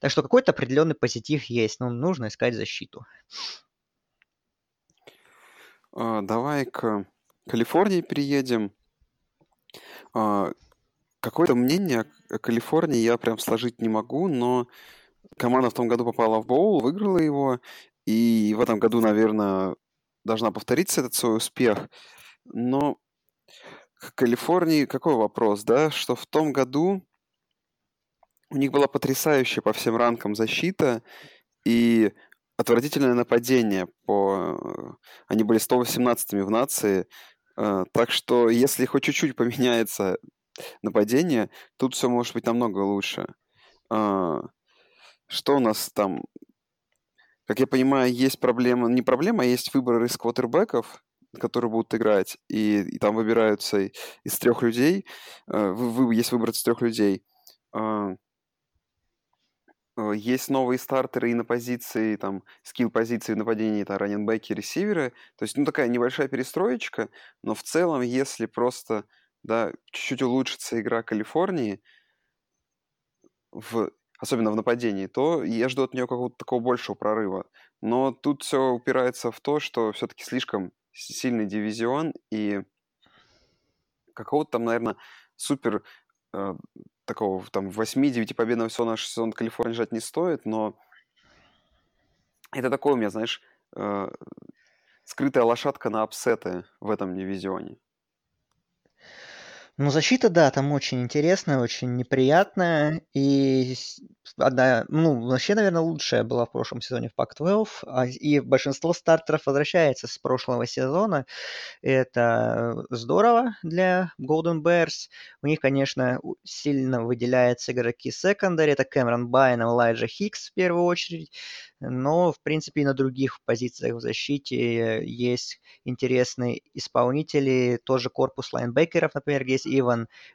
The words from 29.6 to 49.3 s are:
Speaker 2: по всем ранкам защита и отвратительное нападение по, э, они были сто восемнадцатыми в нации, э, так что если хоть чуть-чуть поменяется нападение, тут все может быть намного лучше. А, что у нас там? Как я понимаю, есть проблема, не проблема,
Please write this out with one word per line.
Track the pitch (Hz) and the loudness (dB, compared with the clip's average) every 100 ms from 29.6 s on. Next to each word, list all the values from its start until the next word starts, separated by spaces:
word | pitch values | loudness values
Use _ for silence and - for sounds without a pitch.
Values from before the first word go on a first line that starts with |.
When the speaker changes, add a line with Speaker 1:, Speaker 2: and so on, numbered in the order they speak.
Speaker 2:
по | 110 | 0
всем | 107 120 113 | 0 0 2
ранкам | 120 117 101 | 2 0 -2
защита | 104 110 - 170 185 139 117 - - - - _ _ | -2 -2 -2 -2 0 0 0 -6 -20 -20 -20 _ _
и | 113 117 117 117 104 - _ _ _ - | 2 4 6 6 4 0 _ _ _ -2
отвратительное | 117 117 143 147 135 | 2 2 2 2 2
нападение | 120 120 120 120 131 113 95 90 _ - | 2 2 2 4 4 4 0 -4 _ -2
по, | 101 98 98 85 - - - - - | 2 2 0 -2 -6 -8 -10 -12 -16
э, | - - - | -20 -18 -2
они | 107 | 0
были | 107 110 | 4 2
сто | - 123 | 2 0
восемнадцатыми | 120 - 123 120 - 101 | 0 0 0 0 -2 -2
в | 98 | 0
нации, | 110 139 - 104 95 90 - - _ _ - | 0 0 0 0 0 -2 -12 -20 _ _ -6
э, | 107 98 92 | -2 -2 -2
так | - 120 | 0 0
что | - - 123 117 | 0 0 4 4
если | 117 135 - 127 | 4 2 2 0
хоть | 139 | 0
чуть-чуть | - 143 151 - | 0 -2 -2 0
поменяется | 120 120 123 117 110 - 98 90 - _ _ - - - | -2 0 2 2 0 -2 -2 -2 -8 _ _ -18 -18 -10
нападение, | 104 113 107 127 175 123 104 - - - | -2 2 4 2 2 0 -2 -8 -20 -4
тут | 131 | -4
все | - 127 | 0 0
может | 120 120 | 0 -2
быть | 117 120 | -4 -2
намного | 117 117 95 | 0 0 0
лучше. | 98 101 98 - - - _ _ _ _ - | 0 0 -4 -6 -10 -12 _ _ _ _ -6
А, | 110 104 98 90 71 - _ _ _ _ _ - _ - | -2 0 0 -2 -4 -8 _ _ _ _ _ -20 _ -14
что | - - 143 | -4 0 2
у | |
нас | 117 107 - | 2 0 -2
там? | - 98 78 - - - _ _ _ _ _ _ _ _ _ - | 0 0 -2 -10 -18 -20 _ _ _ _ _ _ _ _ _ -6
Как | 107 | -2
я | 131 | 2
понимаю, | 131 131 135 127 | 4 4 4 2
есть | 120 135 - | 2 0 2
проблема, | 123 120 123 123 117 | 0 2 2 2 2
не | 127 | 2
проблема, | 123 127 180 | 2 2 2